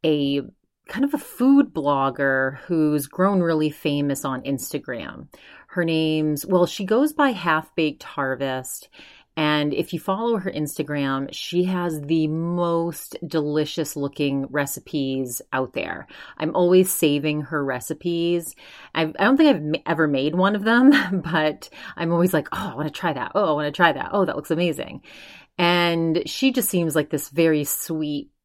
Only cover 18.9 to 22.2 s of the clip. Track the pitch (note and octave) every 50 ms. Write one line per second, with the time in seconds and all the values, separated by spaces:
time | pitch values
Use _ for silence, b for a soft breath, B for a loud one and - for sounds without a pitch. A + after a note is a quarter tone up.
18.9 | _ D#3 D#3+ D#3 - - F#3+ A3 C4+ C#4 D#4+ D4+ B3 D#3+ D3+ D3+ D#3 - _ -
19.9 | E3+ D3+ D#3+ D3+ C#3+ C3+ C3+ D3+ D#3 F3+ F#3 G3 G#3 G#3 G3 A3 A#3 A#3+ B3+ C4+
20.9 | C#4+ C#4+ - F3+ F#3+ F#3 C#3+ D#3 E3 D#3+ D3+ D#3 D3 - - - B B B B
21.9 | B - E3 E3 E3+ E3+